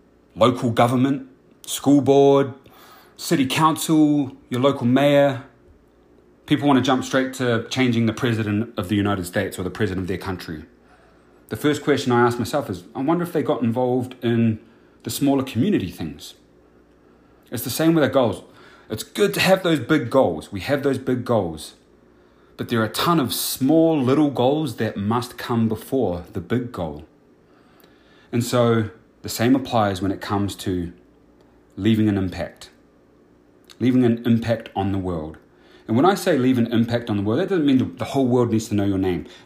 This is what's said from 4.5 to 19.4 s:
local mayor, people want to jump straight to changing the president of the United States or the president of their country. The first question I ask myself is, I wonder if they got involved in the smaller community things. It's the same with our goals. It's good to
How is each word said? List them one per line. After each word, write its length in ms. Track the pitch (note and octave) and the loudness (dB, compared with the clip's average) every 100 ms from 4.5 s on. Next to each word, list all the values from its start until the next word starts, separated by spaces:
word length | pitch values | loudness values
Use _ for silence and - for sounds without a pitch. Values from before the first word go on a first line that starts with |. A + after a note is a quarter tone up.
| B2 | 0
local 240 | C#3 C3+ | 0 2
mayor, 600 | A#2+ B2+ C#3+ C#3+ C#3+ B2 - _ _ - _ _ _ _ _ _ - | 2 4 4 4 4 0 -10 _ _ -20 _ _ _ _ _ _ -2
people 200 | D3 C#3+ | 0 4
want 100 | C3 | 2
to 60 | |
jump 220 | C3+ C3 | 2 0
straight 280 | - C3+ C3 | 0 -2 -2
to 320 | - B2 A2+ - | -2 -2 -2 -2
changing 380 | - B2+ A2+ A2+ | -2 0 2 0
the 60 | |
president 640 | G#2+ B2 A2 G#2+ G#2 A#2 - | -2 -2 -2 -2 -2 -4 -6
of 120 | F#2 | -2
the 80 | G#2 | 0
United 280 | G2+ G2 | 0 -2
States 360 | F2 G#2+ F#2+ - | -4 -4 -6 -6
or 20 | |
the 80 | F2+ | -8
president 320 | - - F#2 | -4 -4 -4
of 60 | F2+ | -6
their 100 | F2+ | -6
country. 460 | F#2 F2+ - D#2 - _ _ _ _ _ _ _ - | -8 -10 -10 -12 -14 _ _ _ _ _ _ _ -12
The 60 | |
first 300 | A2 D3 D3 | -4 -2 0
question 260 | - C3 B2+ | 0 0 2
I 160 | A#2+ A#2+ | 2 2
ask 100 | A#2+ | 0
myself 320 | G#2+ D3+ C3 | -4 -4 -4
is, 140 | F2 - - | -8 -12 -6
I 40 | |
wonder 220 | C3+ F3 | -2 -2
if 100 | F3 | -2
they 120 | D#3+ | -2
got 180 | C3 C#3+ | -2 -2
involved 540 | A#2+ A#2 B2+ B2+ A#2+ - | -2 0 0 -2 -4 -6
in 340 | A#2 A#2 A2+ G#2+ - _ _ _ | -2 0 0 0 -8 _ _ _
the 60 | B2 | -10
smaller 340 | - C3+ C3+ | -2 0 0
community 440 | - A2+ F#3 D#3+ F#2+ | 0 -2 0 0 -2
things. 460 | - E2 C#2 - - _ _ _ _ _ _ _ _ _ _ _ | -8 -10 -12 -18 -20 _ _ _ _ _ _ _ _ _ _ _
It's 100 | A2+ | -10
the 80 | B2+ | -8
same 240 | - E3 | 0 2
with 80 | E3 | 4
our 80 | C3 | 2
goals. 320 | C3+ A#2 F2+ - - - - - | 2 0 -2 -10 -20 -20 -20 -12
It's 140 | A2 | -10
good 280 | - - G3+ | -8 -2 0
to 60 | - | 2